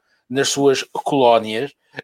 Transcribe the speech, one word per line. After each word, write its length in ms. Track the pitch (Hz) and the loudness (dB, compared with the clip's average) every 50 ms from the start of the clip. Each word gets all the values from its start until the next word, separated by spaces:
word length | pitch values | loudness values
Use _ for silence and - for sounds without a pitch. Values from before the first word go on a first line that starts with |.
| _ _ _ _ _ - | _ _ _ _ _ -8
nas 180 | 123 139 139 - | -4 -4 -2 -2
suas 340 | - 139 139 139 135 131 - - - | -2 0 2 2 2 0 -2 -8 -10
colónias, 800 | - - - 151 139 123 120 117 113 107 110 110 113 139 143 - _ _ _ - 135 | -10 -6 -4 0 2 4 4 4 4 2 -2 -8 -8 -8 -10 -12 _ _ _ -20 -14